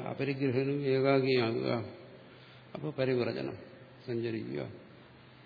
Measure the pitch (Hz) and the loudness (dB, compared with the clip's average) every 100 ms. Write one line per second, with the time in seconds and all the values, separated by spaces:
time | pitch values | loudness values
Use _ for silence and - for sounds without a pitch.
0 | - - 135 131 139 123 135 143 139 131 | -4 -4 -2 0 2 2 0 0 2 4
1 | 135 139 131 127 113 123 131 120 101 - | 6 6 6 4 4 0 0 0 -4 -10
2 | - - - - - - - - 151 135 | -18 -20 -20 -20 -20 -20 -14 -8 -6 0
3 | 131 123 113 131 135 110 - - - - | 2 2 0 -2 -6 -8 -14 -20 -20 -14
4 | - 117 117 113 117 135 69 - - - | -6 -4 -2 -4 -4 -6 -6 -10 -18 -20
5 | - - - - | -20 -20 -20 -12